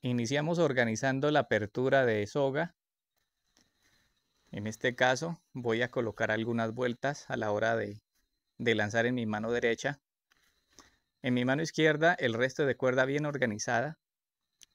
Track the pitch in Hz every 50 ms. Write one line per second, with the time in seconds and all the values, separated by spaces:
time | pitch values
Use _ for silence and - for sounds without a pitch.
0 | - 127 123 120 117 113 135 143 151 156 175 170 170 143 123 127 120 113 110 107
1 | 135 135 131 135 139 147 151 147 131 - 123 107 104 101 _ 127 127 131 135 135
2 | 131 120 110 107 104 104 - 147 139 135 131 147 165 175 _ _ _ _ _ _
3 | _ _ _ _ _ _ _ _ _ _ _ _ _ _ _ _ _ _ _ _
4 | _ _ _ _ _ _ _ _ _ _ - - 101 107 110 - - 127 123 -
5 | 127 127 131 123 160 170 170 - _ _ _ 135 120 120 110 113 123 120 - 131
6 | 120 110 104 - 110 107 107 110 113 117 120 117 113 113 110 123 127 123 117 -
7 | - 135 147 - - - 135 120 110 107 104 107 110 113 117 113 104 104 104 107
8 | _ _ _ _ _ _ _ _ _ _ _ _ 120 117 110 107 104 104 107 117
9 | 113 123 127 123 117 107 107 107 107 113 120 120 120 117 117 - - 135 143 -
10 | _ _ _ _ _ _ _ _ _ _ _ _ _ _ _ - - _ _ _
11 | _ _ _ _ - 131 123 123 123 127 135 147 160 151 - - 156 156 151 147
12 | 156 165 175 - 139 123 113 113 123 131 - - 151 135 120 - - 127 127 131
13 | 131 135 139 147 151 147 143 139 123 117 104 107 - - 120 117 123 147 160 _
14 | _ _ _ _ _ _ _ _ _ _ _ _ - _